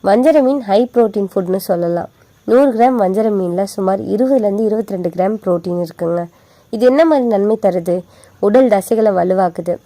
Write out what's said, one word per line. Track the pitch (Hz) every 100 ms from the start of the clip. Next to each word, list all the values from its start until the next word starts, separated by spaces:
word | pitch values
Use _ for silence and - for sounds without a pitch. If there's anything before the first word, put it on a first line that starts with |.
வஞ்சர | 190 214 277 302 254
மீன் | 285 208
ஹை | 202 247
புரோட்டீன் | 240 226 214 196
ஃபுட்னு | - 180 190 185
சொல்லலாம். | 175 170 170 - _ _ _ -
நூறு | 233 277
கிராம் | 220 247 247
வஞ்சர | 190 190 220 208
மீன்ல | 180 175 196
சுமார் | - 190 196 214
இருபதுலேருந்து | 202 262 269 208 196 220
இருபத்திரெண்டு | 214 214 196 175
கிராம் | 180 190 220
புரோட்டீன் | 190 175 175 175
இருக்குங்க. | 170 170 170 170 170 _ _ _ _
இது | 226 247
என்ன | 269 330
மாதிரி | 294 240
நன்மை | 208 202 220
தருது? | 190 180 170 180 175 _ _ _ 202
உடல் | 233 262
தசைகளை | 208 - 220 220 185
வலுவாக்குது. | 180 185 180 170 175 170